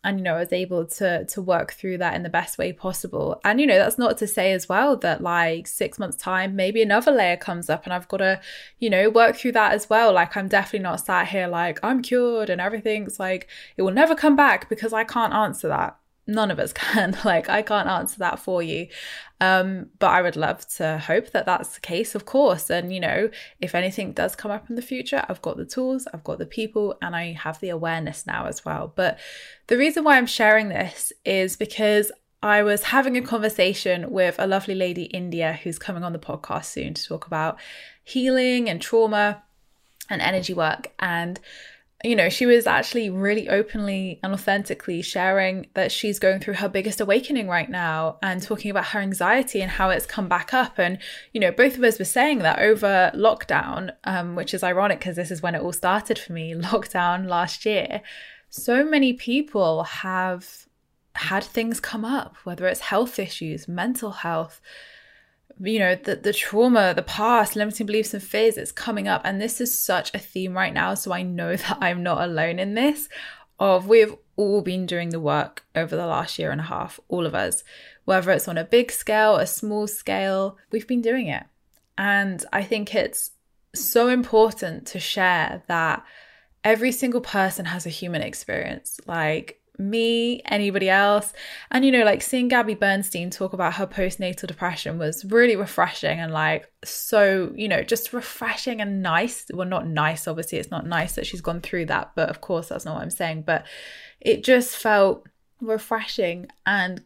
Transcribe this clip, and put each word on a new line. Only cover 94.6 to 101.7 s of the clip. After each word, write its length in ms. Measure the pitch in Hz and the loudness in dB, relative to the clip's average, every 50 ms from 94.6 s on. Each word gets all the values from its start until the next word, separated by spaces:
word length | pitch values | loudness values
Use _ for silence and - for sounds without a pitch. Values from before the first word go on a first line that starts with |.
| 180 180 165 - - - 156 | -4 -4 -4 -4 -6 -6 -4
was 260 | 170 160 151 160 - - | -4 -4 -4 -4 -6 -4
really 300 | 190 220 233 247 240 220 | 2 6 6 6 6 4
refreshing 640 | 185 196 185 - - 170 170 - - - 151 156 165 | 2 -2 -2 2 0 0 0 0 -4 -2 -2 -2 -2
and, 140 | 165 160 160 | -4 -4 -2
like, 340 | 156 156 156 160 - - _ _ _ - | 0 0 0 0 -2 -4 _ _ _ -14
so, 680 | - - - - - 233 214 202 196 190 190 180 - - | -12 -10 -10 -4 2 6 6 6 6 4 2 0 -2 -4
you 120 | - 214 | -6 -2
know, 160 | 208 175 - - | 0 0 -2 0
just 280 | - 233 226 - - | 0 -2 -2 -2 -8
refreshing 720 | - 247 233 - - - 240 226 214 - - 254 240 220 | -8 -8 -8 -10 -10 -6 -6 -6 -6 -4 -6 -6 -4 -4
and 220 | 208 202 202 190 185 | -4 -4 -2 -2 0
nice. 420 | 175 160 170 208 247 - - - - - | 2 2 2 2 0 -4 -10 -12 -10 -8
Well, 140 | 175 185 | -6 -4
not 180 | 180 185 170 156 | -2 -2 -2 -2
nice, 420 | 160 156 151 151 156 165 156 - | -2 -2 0 0 0 0 -2 -6
obviously, 300 | 170 160 160 165 - 170 | -6 -6 -6 -6 -6 -6
it's 140 | - - - | -6 -6 -6
not 160 | 185 - - | -8 -8 -6
nice 260 | 165 175 165 165 175 - | -2 -2 -2 -2 -2 -4
that 140 | - - | -6 -8
she's 140 | - - 175 | -8 -10 -6
gone 200 | - - 170 170 | -6 -6 -6 -6
through 240 | - - | -8 -6